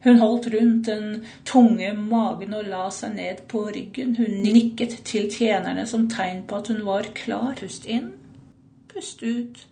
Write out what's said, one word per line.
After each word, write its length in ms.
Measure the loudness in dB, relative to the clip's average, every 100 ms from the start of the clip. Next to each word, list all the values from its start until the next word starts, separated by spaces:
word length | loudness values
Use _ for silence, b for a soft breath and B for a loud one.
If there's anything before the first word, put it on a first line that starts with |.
| 8
Hun 120 | 8
holdt 280 | 8 2 0
rundt 400 | 2 4 4 0
den 380 | -4 -6 -8 -12 B
tunge 440 | 2 6 8 6 -2 -6
magen 540 | -2 0 0 -2 -8
og 140 | -8 -6
la 140 | -6 -6
seg 220 | -6 -10 -8
ned 240 | -8 -10 -6
på 140 | -6 -4
ryggen. 380 | -8 -10 -6 -2 0
Hun 160 | 0 0
nikket 560 | 6 6 6 -2 -6 -6 -6
til 180 | -2 -2
tjenerne 540 | 0 0 2 -2 -6 -4
som 140 | 0 0
tegn 380 | 0 -4 -6 -8
på 140 | -8
at 100 | -4
hun 140 | -6 -2
var 220 | -4 -4 -10
klar. 380 | -6 -4 -4 -6
Pust 300 | -12 -14 -6
inn, 220 | -6 -6 -14 -20 -20 -20 _ _ _ _
pust 320 | -14 -14 -10 -6
ut 380 | -4 -6 -12 -20